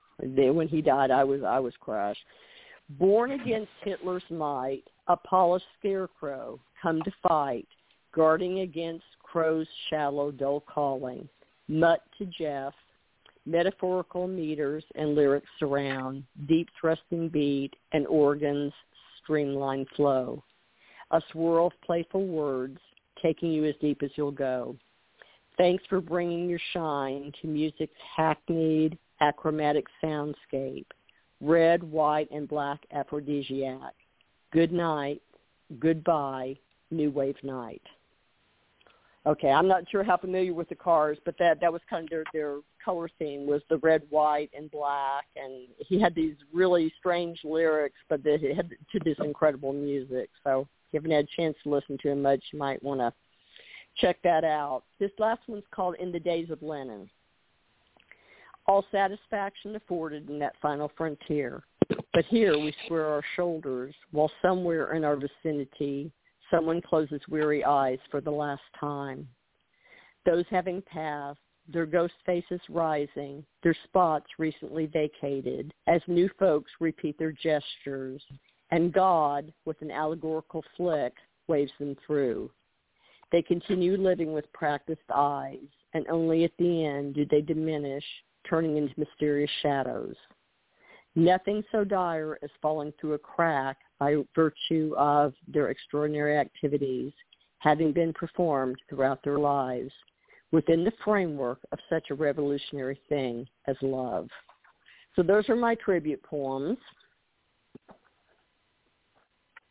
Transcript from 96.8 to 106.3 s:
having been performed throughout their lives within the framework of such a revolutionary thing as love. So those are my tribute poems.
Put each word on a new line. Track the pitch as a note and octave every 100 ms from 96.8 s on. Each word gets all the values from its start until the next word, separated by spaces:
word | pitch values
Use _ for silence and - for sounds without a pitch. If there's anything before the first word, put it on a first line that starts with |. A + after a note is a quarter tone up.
| C#3 B2+ C3 - - _ _ _
having | D3+ D3+ D#3+
been | C#3+ E3
performed | D#3 E3 - E3+ C#3 C3 B2+ -
throughout | C#3 C3+ C3+
their | C#3+ D3
lives | D3 C#3+ B2+ B2 C3 - _ _ _ _ -
within | D#3+ D#3 E3
the | F3+ -
framework | - G#3 F3 D3 B2 B2+ -
of | E3 -
such | E3 -
a |
revolutionary | C#3+ D3+ C#3+ C#3+ C#3+ - C#3+ C3 C3+ -
thing | D3 C3 A#2 C#3 _ -
as | C3
love. | C3+ C3 B2+ F#2 - - - _ _ _ _ - _
So | -
those | E3+ G#3 G#3
are |
my | A#3+ A#3
tribute | A3+ - F3+ D3+ C#3+
poems. | -